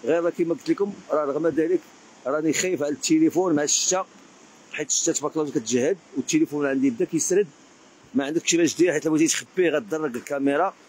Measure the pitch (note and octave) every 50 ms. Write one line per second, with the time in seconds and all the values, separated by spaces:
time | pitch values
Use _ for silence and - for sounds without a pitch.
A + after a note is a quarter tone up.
0 | - A#2 D#3 E3+ E3+ E3+ D#3+ - F3 E3 E3 C3 - D#3 D#3+ - G3+ G#3 F#3+ -
1 | - - C#3+ D3+ D3+ C#3 C3+ D3+ D#3+ E3 D3+ D3 D#3 E3 F#3 E3+ - - - -
2 | - - - - - B2+ C#3 D#3 D#3 D#3+ - - F#3 F#3 F#3 C3 D3 C#3+ D3 C3
3 | - - D#3+ D#3+ D#3+ D#3 - D#3+ F#3 F#3 D#3+ C#3+ D3+ C#3+ - - - - F#3 F#3
4 | F#3 - - - - - - - - - - - - - - - D3+ - - -
5 | - E3+ D#3 - C#3+ D3+ - D#3+ D3+ D3 C3 D3+ A2+ G#2+ A#2+ B2 B2 D3+ G3 F3
6 | - - - C#3+ B2 - - D#3 D#3+ - D3 D3 C#3+ C#3 C3+ C3+ C3 C#3 A#2+ A2+
7 | F#3 - - D#3 - - F#3 G3 G#3 D3 - - - - - - - - - -
8 | - - - B2+ C#3 C#3 D#3+ E3 - - F3 E3 E3+ D3 - - E3+ F3+ C#3+ D3+
9 | - D#3+ D#3 D3+ E3 D#3 - - - - - F#3 F3+ E3 C#3+ D3+ A#2 G2+ D#3 D#3+
10 | D#3 D3 A#2 A#2+ G2+ - C#3+ C#3 C#3 C#3 C#3 D3 F3 G3 - - -